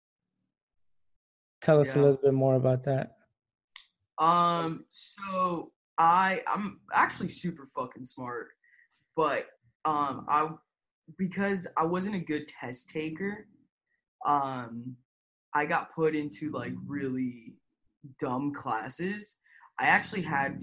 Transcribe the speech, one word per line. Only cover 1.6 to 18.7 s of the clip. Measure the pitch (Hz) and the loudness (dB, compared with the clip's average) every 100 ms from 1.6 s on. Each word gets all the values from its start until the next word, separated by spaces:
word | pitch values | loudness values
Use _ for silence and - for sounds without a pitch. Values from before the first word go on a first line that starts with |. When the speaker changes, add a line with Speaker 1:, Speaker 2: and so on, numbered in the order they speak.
Speaker 1:
Tell | - 151 | 6 6
us | 139 | 6
a | 135 | 6
Speaker 2:
Yeah. | |
Speaker 1:
little | 143 139 | 6 6
bit | 139 | 4
more | 135 135 131 | 6 4 4
about | 131 127 | 4 2
that. | 139 135 - - _ _ _ _ _ - _ _ _ - | 0 -2 -4 -12 _ _ _ _ _ -20 _ _ _ 0
Speaker 2:
Um, | 160 175 175 170 165 156 - | 4 6 4 2 -2 -4 -12
so | - - - 196 185 185 170 - _ _ - | -16 -14 -12 -6 -2 0 -2 -8 _ _ 4
I, | 165 180 190 190 - | 6 6 4 0 -2
I'm | 175 208 - - | -4 -4 -10 -2
actually | - - - 180 | 2 2 -2 -8
super | - 170 - 135 | -6 -6 -8 -10
fucking | - 127 117 | -8 -8 -10
smart, | 127 - 123 117 - _ _ _ _ _ _ 160 | -16 -12 -10 -10 -12 _ _ _ _ _ _ 0
but, | 151 120 - _ _ _ 156 | 0 0 -4 _ _ _ -2
um, | 147 139 123 - | 0 -2 -4 0
I, | 147 156 160 _ _ _ _ - 156 | 0 0 -4 _ _ _ _ -20 -6
because | 185 190 202 196 175 - | -4 0 -2 -2 -2 0
I | 165 | 0
wasn't | 180 196 196 | 0 -2 -4
a | 160 | -4
good | 151 147 | -4 -6
test | - 123 127 - | -12 -10 -10 -8
taker, | 156 156 156 196 214 - _ _ _ _ _ _ _ - | -8 -6 -6 -8 -8 -16 _ _ _ _ _ _ _ 0
um, | 143 135 131 117 117 127 127 _ _ _ _ _ | 0 0 -6 -8 -10 -12 -14 _ _ _ _ _
I | 147 151 | -2 0
got | 165 - | 0 -2
put | - 156 151 | -2 0 0
into, | 147 - 151 | -6 -8 -8
like, | 135 120 127 127 | -6 -8 -10 -8
really | 143 135 127 127 120 - - _ _ _ _ 139 - | -6 -4 -4 -4 -8 -18 -20 _ _ _ _ -20 -8
dumb | 139 123 143 | -4 -2 -4
classes. | 139 131 | -4 -4